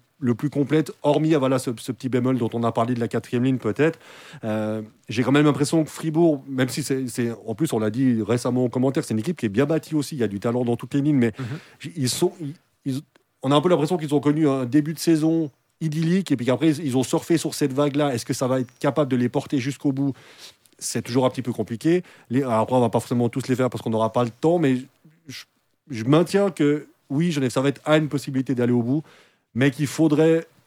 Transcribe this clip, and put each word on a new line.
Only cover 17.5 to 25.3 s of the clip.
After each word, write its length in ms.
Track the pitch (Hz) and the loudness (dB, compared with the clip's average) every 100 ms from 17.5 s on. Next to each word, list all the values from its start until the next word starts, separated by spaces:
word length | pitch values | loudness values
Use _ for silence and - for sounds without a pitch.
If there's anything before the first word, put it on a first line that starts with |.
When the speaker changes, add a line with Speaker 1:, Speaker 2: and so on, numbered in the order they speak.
Speaker 1:
cette 180 | - 147 | -2 -2
vague-là. 440 | 131 147 139 147 123 | 0 0 0 0 -2
Est-ce 100 | - | -4
que 80 | |
ça 140 | 131 131 | -4 0
va 120 | 131 | 0
être 120 | 123 _ | -2 _
capable 320 | 147 139 143 | -2 0 0
de 40 | 127 | 2
les 140 | 123 | 0
porter 300 | 147 - 147 | -2 -2 -2
jusqu'au 320 | 123 135 147 | -2 -2 -2
bout ? 220 | 135 139 131 - - - - _ _ | 0 -2 -4 -12 -20 -20 -20 _ _
C'est 240 | - 123 | -8 -6
toujours 220 | 110 120 127 | -2 0 0
un 40 | |
petit 140 | 123 | 0
peu 100 | 127 | -4
compliqué. 480 | 113 107 117 156 180 - - - | -6 -6 -2 0 0 -2 -14 -4
Les, 100 | 120 | -2
alors 200 | 135 113 | 0 0
après, 140 | 107 127 | 2 2
on 60 | |
va 80 | 117 | 2
pas 100 | 113 | 0
forcément 300 | - 123 120 | -2 0 0
tous 180 | 139 127 | -2 -2
les 80 | 123 | 0
faire 140 | 127 | 0
parce 140 | 110 | -2
qu'on 80 | - | -4
n'aura 200 | 113 110 | 0 0
pas 120 | 123 | 0
le 80 | 120 | -2
temps, 260 | - 156 175 | 0 2 2
mais 200 | 147 127 135 _ _ _ | 2 0 -4 _ _ _
je, 160 | - | -20